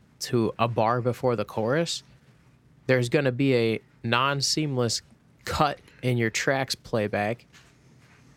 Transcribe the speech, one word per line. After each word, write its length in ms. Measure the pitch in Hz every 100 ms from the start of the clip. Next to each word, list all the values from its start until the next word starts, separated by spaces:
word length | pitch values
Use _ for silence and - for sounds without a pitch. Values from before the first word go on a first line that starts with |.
| _ -
to 340 | - 120 110 -
a 80 | 117
bar 340 | 113 110 123
before 340 | 120 113 127 113
the 100 | 104
chorus, 580 | - 110 147 170 - - - _ _ _ _ _ _ -
there's 200 | 127 120
gonna 220 | 151 135
be 240 | 123 139 123
a 260 | 113 110 - _
non-seamless 960 | 113 120 135 143 - - 151 127 120 - - - _ _ -
cut 340 | - 147 - - -
in 160 | 127 120
your 120 | 113
tracks 460 | - - 135 131 -
playback 680 | - 117 104 104 104 120 - - - _ - - - - -